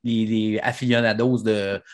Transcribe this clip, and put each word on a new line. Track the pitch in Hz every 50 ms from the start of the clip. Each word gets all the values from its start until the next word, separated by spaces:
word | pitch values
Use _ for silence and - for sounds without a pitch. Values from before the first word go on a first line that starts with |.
| _
les, | 120 117 113 110
les | 107 113 110 110 110 107 107 -
aficionados | - 123 - 131 123 120 117 117 113 107 107 117 127 127 120 104
de | 110 107 104 101 98 98 95 - -